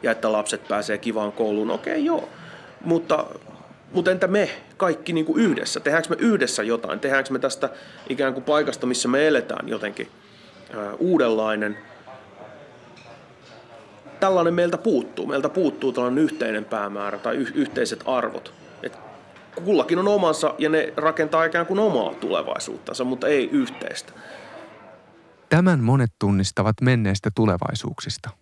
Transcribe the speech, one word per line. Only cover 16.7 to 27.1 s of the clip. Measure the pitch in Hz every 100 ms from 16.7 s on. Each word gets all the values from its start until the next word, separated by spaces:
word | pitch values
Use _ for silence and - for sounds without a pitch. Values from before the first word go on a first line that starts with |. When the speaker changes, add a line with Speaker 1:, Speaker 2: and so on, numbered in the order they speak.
| 113 101 101 101 101
Speaker 1:
tai | 120 123
yh-, | 127 -
yhteiset | 139 - 120 113 -
arvot. | 127 - - - - - -
Et | - - - - - - - -
kullakin | 170 185 127 165
on | 196
omansa | 208 175 151 156 -
ja | 151
ne | 156 - -
rakentaa | 151 160 156 160 165
ikään | 170 170
kuin | 196
omaa | 214 143 92
tulevaisuuttansa, | - 95 87 76 - - - - -
mutta | 127 127 127
ei | 147 117
yhteistä. | 139 120 - - - - - - - - - - - - - - - - _ _
Speaker 2:
Tämän | 156 185 160
monet | 113 135 117 _
tunnistavat | 101 98 92 - 104 107
menneistä | 127 123 104